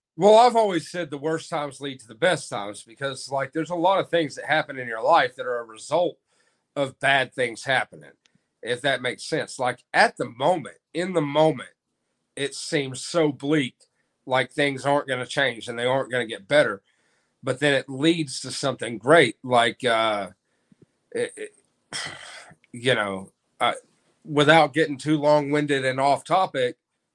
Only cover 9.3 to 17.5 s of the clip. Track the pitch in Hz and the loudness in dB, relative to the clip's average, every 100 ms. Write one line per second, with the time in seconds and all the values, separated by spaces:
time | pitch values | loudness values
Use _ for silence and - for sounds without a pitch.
9.3 | 151 110 - 127 120 _ 160 185 - 123 | -6 -6 -4 -4 -4 _ 2 2 0 -10
10.3 | 117 147 180 113 - _ 160 185 170 143 | 0 0 0 -4 -18 _ -6 -2 -2 0
11.3 | 151 156 123 - _ _ _ _ _ _ | 4 4 2 -10 _ _ _ _ _ _
12.3 | - 139 - - 156 131 127 - 170 151 | -8 -8 -8 -4 -4 -4 -8 -4 0 0
13.3 | 131 139 156 123 _ _ _ _ _ 131 | -2 0 0 0 _ _ _ _ _ -2
14.3 | 131 127 151 143 131 139 143 135 127 117 | 0 0 0 0 0 0 0 0 -6 -4
15.3 | 143 135 113 120 117 123 135 110 123 113 | -2 -2 -2 -10 -4 0 0 -2 -4 -4
16.3 | 110 - 147 120 98 _ _ _ _ _ | -8 2 2 2 -2 _ _ _ _ _
17.3 | _ 131 | _ -6